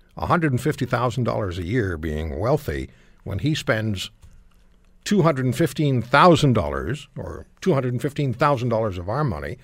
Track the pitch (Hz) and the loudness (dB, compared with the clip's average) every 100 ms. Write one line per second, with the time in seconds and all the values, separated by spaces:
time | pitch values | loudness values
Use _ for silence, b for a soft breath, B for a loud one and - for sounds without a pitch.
0 | _ - - 170 156 123 156 - 123 117 | _ -6 0 2 2 0 -2 -2 -2 -2
1 | 123 127 113 113 98 87 85 127 95 78 | -2 -2 -2 -2 -4 -6 -4 -2 -2 -4
2 | 80 76 78 71 113 151 - 71 65 b | -4 -4 -4 -4 0 -2 -2 -6 -8 b
3 | b b - 98 147 151 - 110 110 98 | b b -8 -4 -2 -2 -2 -2 -2 -4
4 | - - - - - _ _ _ _ - | -8 -16 -20 -20 -20 _ _ _ _ -10
5 | - 208 165 135 127 123 165 - 147 127 | 0 4 4 2 0 0 0 0 0 0
6 | 107 143 180 151 143 107 76 69 71 147 | 4 6 8 8 6 2 0 -4 -4 -6
7 | - - 87 78 - _ 185 135 127 123 | -10 -12 -12 -12 -16 _ 0 0 0 -2
8 | 147 - 139 127 151 135 120 110 113 90 | -4 -2 -4 0 2 2 0 0 -2 -4
9 | 87 127 147 76 71 - | -6 -4 -2 -4 -8 -12